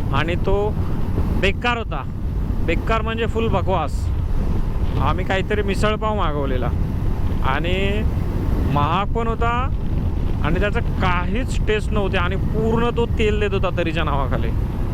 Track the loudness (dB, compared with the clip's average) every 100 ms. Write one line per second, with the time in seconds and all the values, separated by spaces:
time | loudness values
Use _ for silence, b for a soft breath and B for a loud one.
0 | 0 0 0 0 2 2 2 0 0 0
1 | 0 2 2 2 0 0 -2 -2 -2 -4
2 | -6 -6 -4 -2 -2 0 0 0 0 0
3 | 0 -2 -2 0 0 0 2 0 0 -2
4 | -2 -2 0 0 0 0 0 0 0 0
5 | 0 0 0 0 0 0 0 2 2 0
6 | 0 0 0 0 0 0 0 0 -2 0
7 | 0 0 0 2 0 0 0 0 0 0
8 | 0 0 -2 -2 0 0 2 2 2 2
9 | 0 0 0 0 0 0 0 -2 0 0
10 | 0 0 0 0 0 0 0 0 0 0
11 | 0 0 0 -2 -2 0 0 0 0 0
12 | 0 0 0 0 0 0 0 2 0 0
13 | 0 2 2 2 0 0 0 0 -2 0
14 | 0 0 0 0 0 0 -2 -2 -2